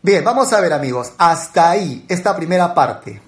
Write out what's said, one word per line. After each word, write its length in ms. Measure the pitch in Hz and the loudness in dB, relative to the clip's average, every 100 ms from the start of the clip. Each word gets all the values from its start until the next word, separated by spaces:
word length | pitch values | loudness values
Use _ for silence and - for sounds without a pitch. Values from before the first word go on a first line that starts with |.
Bien, 220 | 175 190 | 2 2
vamos 280 | 175 240 254 | 2 0 2
a 80 | 214 | 2
ver, 120 | 175 | 0
amigos, 400 | 147 135 123 120 - | -2 -2 -6 -8 0
hasta 520 | 170 165 - 180 170 | 2 2 -2 2 4
ahí, 340 | 196 180 120 - | 2 -2 -8 -6
esta 260 | 180 202 | -4 -2
primera 400 | 185 165 180 175 | -2 -2 0 2
parte. 480 | - 135 - - 104 | 2 0 -2 -14 -20